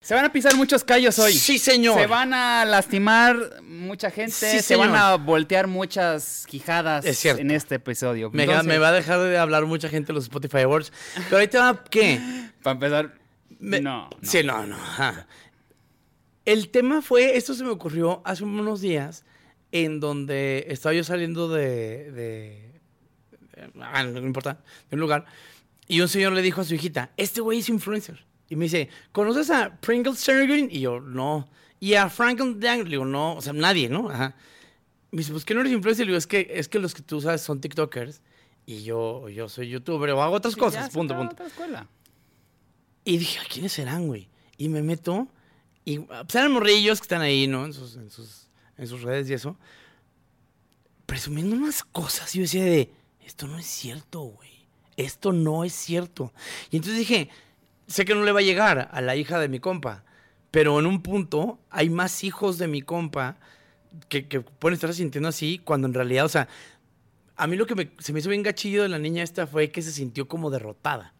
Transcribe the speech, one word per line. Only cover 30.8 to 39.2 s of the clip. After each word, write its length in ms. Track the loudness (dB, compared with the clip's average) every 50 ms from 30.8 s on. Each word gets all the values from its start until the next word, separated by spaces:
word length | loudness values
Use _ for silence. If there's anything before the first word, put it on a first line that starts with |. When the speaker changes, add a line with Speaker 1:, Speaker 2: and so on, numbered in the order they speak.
Speaker 2:
yo, 200 | -2 -2 -4 -4
"No." 480 | -8 -8 -6 -4 -2 -2 -2 -2 -4 -8 _ _ _ _ _ _
"¿Y 140 | 0 4 4
a 140 | 4 4 2
Franklin 500 | 2 2 2 2 2 2 -2 -2 -2 -2
Dang?" 260 | 0 0 0 0 0
Le 60 | -2
digo, 140 | -4 -4 -2
"No, 300 | -2 -2 -2 -2 -4 -4
o 80 | -6 -8
sea, 100 | -8 -4
nadie, 360 | 0 2 2 2 2 2 0
¿no?" 200 | -2 -4 -4 -4
Ajá. 260 | -4 -4 -4 -6 -6 _ _ -20 -20 -20 -20 _ _ _ _ _ _ _ _ _
Me 80 | -8 -8
dice, 140 | -6 -6 -8
"Pues, 120 | -10 -4
¿qué 100 | -2 -2
no 60 | 0
eres 120 | 0 0 0
influencer?" 340 | 0 2 0 0 0 0
Le 60 | 0 0
digo, 60 | -2
"Es 80 | -2
que, 220 | 0 -2 -2 -2 -2 -4
es 140 | -8 -8 -4
que 100 | -4 -2
los 160 | -2 -2 -6
que 80 | -10 -12
tú 180 | -8 -8 -4
sabes 220 | -2 -2 -2 -2 -4
son 180 | -6 -8 -6
TikTokers, 600 | -6 -8 -4 -4 -4 -4 -4 -10 -10 -10 -14 _ _ _ _ _ _ _ _ _ _
y 200 | -16 -14 -12 -8
yo, 440 | -6 -4 -4 -4 -4 -6 -8